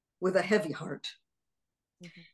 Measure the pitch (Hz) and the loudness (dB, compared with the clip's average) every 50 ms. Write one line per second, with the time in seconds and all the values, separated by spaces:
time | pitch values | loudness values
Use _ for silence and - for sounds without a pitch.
0 | _ _ _ - 180 185 180 185 170 185 214 208 160 160 135 - - - 143 - | _ _ _ -2 -2 2 2 2 2 4 2 2 2 0 -6 -6 -6 -8 -10 -10
1 | - - - _ _ _ _ _ _ _ _ _ _ _ _ _ _ _ _ _ | -10 -14 -16 _ _ _ _ _ _ _ _ _ _ _ _ _ _ _ _ _
2 | 180 170 - 170 165 - | -20 -20 -20 -20 -20 -20